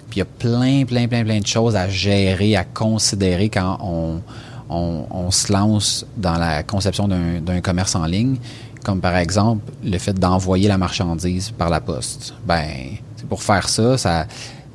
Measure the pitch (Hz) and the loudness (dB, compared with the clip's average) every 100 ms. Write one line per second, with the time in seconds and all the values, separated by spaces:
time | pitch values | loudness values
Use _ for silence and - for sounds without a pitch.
0 | - 98 90 - 120 120 127 139 123 120 | -8 -4 -4 -2 0 2 4 4 2 2
1 | 120 120 110 107 101 113 117 104 92 95 | 2 0 2 0 2 2 2 2 0 0
2 | 98 101 95 95 104 101 90 - 110 110 | 2 4 4 4 4 4 0 -2 0 2
3 | - 101 95 90 107 104 92 - 98 82 | 0 2 2 4 2 2 0 -2 -4 -2
4 | 82 82 - - - - - 85 87 82 | -2 -4 -8 -16 -16 -16 -6 -2 -2 -4
5 | - 90 90 - - 98 104 107 - - | -6 -4 -2 0 2 2 4 2 0 -4
6 | - 113 90 85 85 76 78 98 95 90 | -6 -4 0 0 0 -2 -2 -2 0 0
7 | 101 90 85 87 80 90 90 90 92 95 | 0 0 0 -2 -2 0 0 0 0 0
8 | 80 92 127 127 - - - - - 95 | 0 0 0 -2 -6 -16 -16 -8 -4 0
9 | 90 90 85 98 110 110 - - - 90 | 2 2 2 2 2 2 -4 -8 -4 -2
10 | - 95 90 92 92 92 104 95 90 - | 0 2 4 4 4 4 4 4 0 0
11 | 87 82 87 92 92 - 85 78 - 71 | -2 0 0 -2 -4 -2 0 0 -2 -6
12 | - - - - - 85 76 67 65 107 | -6 -8 -12 -8 0 0 0 -6 -10 -12
13 | - - - 98 - 98 - - 113 131 | -14 -14 -8 -4 2 2 2 2 2 2
14 | 95 85 78 - - - - | 2 0 -2 -10 -14 -16 -18